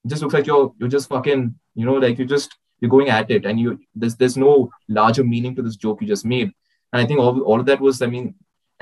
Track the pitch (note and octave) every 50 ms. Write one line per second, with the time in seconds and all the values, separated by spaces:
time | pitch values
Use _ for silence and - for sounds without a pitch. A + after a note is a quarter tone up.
0 | - C3 D3+ D3+ D3+ C#3 - D3 C#3 D3+ D3 C#3+ C#3 B2+ - - - B2 C#3 C#3
1 | C3+ - C#3 B2+ C3 D3+ C#3+ C3+ B2 A#2+ B2 _ _ _ - A2+ A2+ B2+ C3+ C3+
2 | C3 A#2+ A#2+ B2 B2+ B2 C#3+ C#3+ - - - _ _ _ _ - - A#2+ B2+ C3+
3 | C#3 C3+ A2 A2 G#2+ - A#2 G2+ F#2 G2+ A2 A#2 A#2 A#2 G#2 - _ _ - G#2+
4 | A#2 A#2 A#2 - B2+ B2+ B2 C3 C3+ C#3+ D3 C#3 A#2+ - - _ _ - G#2+ G#2+
5 | G#2+ A2+ A#2+ C#3 C3 A#2+ A#2 A#2 A#2+ B2 B2+ B2+ A#2+ A2+ G#2+ - - A2 G#2+ -
6 | A2 G#2 G#2 G2 - A2 B2 B2+ A2 G2 - _ _ _ _ _ _ - - A#2+
7 | A#2+ A#2 D3 C#3+ B2 B2 B2 C3 C3+ - A2 A#2+ B2 C3+ C#3 C3 C3+ C#3 C3 B2
8 | B2+ A#2+ B2 B2 B2 - - _ _ _ _ _ _ _ _ -